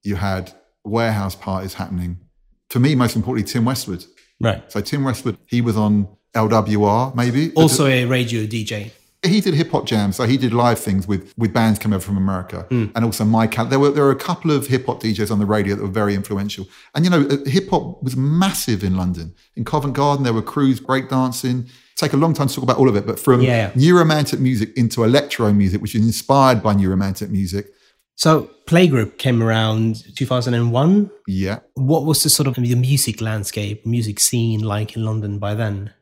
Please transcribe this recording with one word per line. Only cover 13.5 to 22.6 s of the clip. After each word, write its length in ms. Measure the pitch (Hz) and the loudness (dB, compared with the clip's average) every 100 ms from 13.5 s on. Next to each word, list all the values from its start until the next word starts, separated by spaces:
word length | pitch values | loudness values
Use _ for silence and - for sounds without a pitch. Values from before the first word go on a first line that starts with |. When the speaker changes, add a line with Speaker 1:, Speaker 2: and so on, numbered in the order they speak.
Speaker 1:
Cal-, 160 | 123 117 | -2 -2
there 120 | 135 | 2
were, 120 | 143 | 2
there 140 | 143 | 4
were 60 | 139 | 2
a 60 | 131 | 0
couple 340 | - 175 165 | -4 -4 0
of 180 | 147 - | 0 0
hip 180 | 127 - | -4 -2
hop 140 | - | -4
D 120 | 110 | -4
Js 180 | 107 104 | -2 -2
on 80 | 107 | 0
the 60 | |
radio 300 | 101 107 101 | 0 0 0
that 80 | 101 | -2
were 60 | 101 | -4
very 260 | 95 104 | -2 0
influential. 520 | 101 101 101 101 - 95 - - | -2 -4 -6 -6 -8 -14 -18 -10
And, 100 | 139 | -2
you 60 | 175 | 2
know, 160 | 175 143 | 2 2
uh, 180 | 139 | 0
hip 240 | 139 156 190 | 0 -2 0
hop 340 | 170 - - | -2 -2 -8
was 140 | 131 123 | -6 -2
massive 680 | 139 160 190 - - 107 | 0 2 0 0 -4 -2
in 140 | 98 92 | 0 0
London. 380 | 90 82 82 - _ - | -2 -4 -8 -16 _ -10
In 80 | 113 | -4
Covent 260 | 151 139 | -2 -2
Garden, 320 | 131 143 143 | 0 0 2
there 80 | 131 | 0
were 80 | 113 | -2
crews, 400 | 110 - 135 123 | -2 0 2 0
breakdancing. 880 | - 131 127 131 127 120 131 127 123 - _ - | 0 -2 0 -2 -2 -2 -4 -4 -6 -14 _ -4
Take 180 | 151 | 0
a 20 | 139 | 2
long 160 | 165 | 2
time 160 | 156 139 | 2 -2
to 60 | |
talk 100 | - | -2